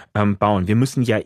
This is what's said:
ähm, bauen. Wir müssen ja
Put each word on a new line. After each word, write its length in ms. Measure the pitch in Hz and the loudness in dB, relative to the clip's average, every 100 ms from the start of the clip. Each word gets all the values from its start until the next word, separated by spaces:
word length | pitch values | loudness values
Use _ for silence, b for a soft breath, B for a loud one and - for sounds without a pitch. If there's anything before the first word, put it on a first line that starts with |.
| B 104 | B -2
ähm, 220 | 104 95 | -2 0
bauen. 280 | 104 101 92 | 0 2 0
Wir 80 | |
müssen 300 | 110 131 - | 0 0 -2
ja 160 | 120 107 | -2 -2